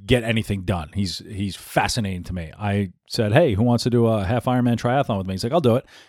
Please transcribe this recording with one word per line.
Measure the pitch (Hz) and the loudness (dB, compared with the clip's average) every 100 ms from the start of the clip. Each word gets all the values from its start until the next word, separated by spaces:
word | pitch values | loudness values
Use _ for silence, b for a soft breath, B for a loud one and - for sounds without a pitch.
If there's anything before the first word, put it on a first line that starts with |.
get | 98 127 | 0 0
anything | 113 113 101 98 | 2 0 0 -4
done. | 90 87 73 | -2 -4 -2
He's, | 98 92 - | -4 -4 -4
he's | 87 101 101 - | -10 -6 -6 -6
fascinating | - - - 123 98 90 | -2 0 0 -2 -4 -6
to | 85 | -8
me. | 90 80 - | -8 -10 -6
I | 104 101 92 - - | -2 0 -2 -8 -8
said, | - 104 | -2 2
"Hey, | 131 160 | 4 4
who | 95 | 2
wants | 120 120 | 2 2
to | 120 | 2
do | 120 113 | 2 4
a | 110 | 2
half | 95 120 | 0 -2
Ironman | 127 123 123 113 | 0 0 2 0
triathlon | 120 139 - 101 | 0 0 0 -2
with | 92 | -4
me?" | |
He's | 92 | -4
like, | 120 | 0
"I'll | 170 | 2
do | 123 123 | 4 2
it." | - B | 0 B